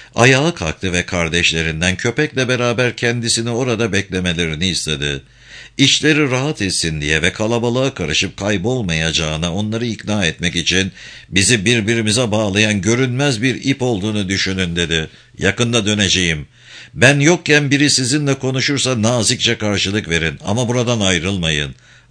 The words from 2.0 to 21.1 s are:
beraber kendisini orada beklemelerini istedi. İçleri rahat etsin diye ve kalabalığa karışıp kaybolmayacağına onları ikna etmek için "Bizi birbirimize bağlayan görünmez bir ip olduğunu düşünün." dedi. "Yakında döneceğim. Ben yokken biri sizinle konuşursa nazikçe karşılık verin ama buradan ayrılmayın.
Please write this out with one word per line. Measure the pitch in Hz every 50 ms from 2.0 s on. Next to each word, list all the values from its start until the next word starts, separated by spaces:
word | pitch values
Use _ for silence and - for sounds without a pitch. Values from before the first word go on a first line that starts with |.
| - 120 117 - 151 147 - 131 131 113
beraber | 127 117 123 120 117 117 127 123 110
kendisini | - - 120 117 120 113 117 - 113 113 120
orada | 117 113 131 127 117 98 - 110 87
beklemelerini | 101 98 - 87 92 90 90 85 80 87 80 78 76 87 95
istedi. | 80 73 - 82 78 69 71 73 71 69 - - - - - - - - - - - -
İçleri | 135 135 - - 127 147 156 147 151 131
rahat | 123 127 131 151 156 - 104
etsin | 92 82 - - 82 78 76
diye | 73 73 78 78 76
ve | 90 90
kalabalığa | - 110 107 120 120 113 120 120 127 131 139 -
karışıp | - 90 73 76 - 95 92 -
kaybolmayacağına | - 98 104 107 98 85 113 127 127 107 87 82 80 80 82 78 80 82 78 78 78 82 87 82
onları | 98 107 107 107 113 123
ikna | 120 107 - - - 104 104 95
etmek | 80 78 - 87 87 -
için | 87 80 - 87 92 95 98 - - - - - - - -
"Bizi | - 90 101 104 127 113 87
birbirimize | 107 123 117 104 101 117 117 113 107 104 113 127 110
bağlayan | 98 107 110 101 95 104 110 107 107 101
görünmez | 85 104 117 123 135 127 120 123 143 143 131 104 113
bir | 135 117 - -
ip | 131 135 - 123
olduğunu | 127 120 95 95 110 107 107 101 90
düşünün." | 98 92 - 95 95 92 92 87 85
dedi. | 85 85 78 82 80 78 78 - - - - - -
"Yakında | 73 98 98 - 117 117 120 117 104
döneceğim. | 101 107 104 104 90 - 95 92 85 80 76 69 - _ - - - - - - - -
Ben | 71 - 131 143 143
yokken | 139 151 180 175 - - 151 147 147 139
biri | 139 139 147 143
sizinle | - - 131 117 131 151 147 139 139
konuşursa | 139 131 131 127 131 120 - 143 131 - 135 131 113 104
nazikçe | 113 123 123 104 - 127 - - 117 117 107
karşılık | 107 104 101 95 - 98 98 107 92 80
verin | 82 82 80 80 71 - -
ama | 87 104 120 127 113
buradan | 120 127 120 117 120 113
ayrılmayın. | 101 95